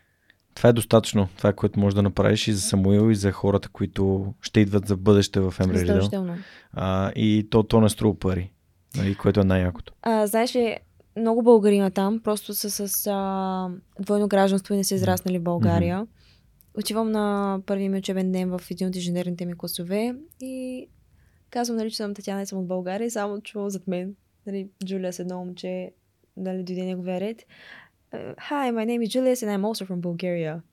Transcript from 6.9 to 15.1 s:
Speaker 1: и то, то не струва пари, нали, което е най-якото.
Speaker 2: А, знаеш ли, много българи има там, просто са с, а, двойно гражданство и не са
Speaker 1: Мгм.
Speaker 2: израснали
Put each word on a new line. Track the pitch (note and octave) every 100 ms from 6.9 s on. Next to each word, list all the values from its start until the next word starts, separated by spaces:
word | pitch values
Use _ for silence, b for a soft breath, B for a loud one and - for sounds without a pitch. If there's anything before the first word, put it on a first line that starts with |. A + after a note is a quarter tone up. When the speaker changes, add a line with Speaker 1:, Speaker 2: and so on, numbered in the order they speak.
| F#2+ G2
Speaker 1:
и | - A2 G#2+ G#2
то, | A2+
то | G#2 A#2
не | G#2+
струва | - A2 F2+
пари, | F#2 F#2 F#2 _ _ _ _ -
нали, | G2
което | G2 G#2 G2+
е |
най-якото. | F#2+ F#2 F2+ - - -
Speaker 2:
А, | A#3 A3 G#3+
знаеш | A3+ A#3+ B3
ли, | A3+ - _ _ _ -
много | A3+ A3+
българи | A#3 A3+ G#3
има | G3+ F#3+
там, | F#3+ G3 A3+
просто | A3 G#3 -
са | G#3 G#3 G3+ G3+
с, | - G#3
а, | G3 G3 F#3+ F#3+ F#3 F#3 F3+ - -
двойно | G3 G#3 G#3
гражданство | G3 G3 G3 -
и | G3+
не |
са | F#3+
Speaker 1:
Мгм. | G3
Speaker 2:
израснали | F#3